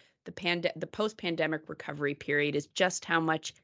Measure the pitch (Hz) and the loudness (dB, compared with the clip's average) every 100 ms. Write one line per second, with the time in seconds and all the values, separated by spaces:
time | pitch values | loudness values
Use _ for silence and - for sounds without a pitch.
0 | _ _ - - 175 175 175 165 170 - | _ _ -16 -4 0 2 0 -2 -6 -2
1 | 214 214 175 165 156 156 - - - 147 | -2 -2 -2 0 0 0 -6 -12 -10 -2
2 | 143 143 - 147 147 147 - - 180 - | -2 -2 0 2 2 0 -2 2 2 0
3 | - 165 160 160 - - | 2 2 4 0 -4 -12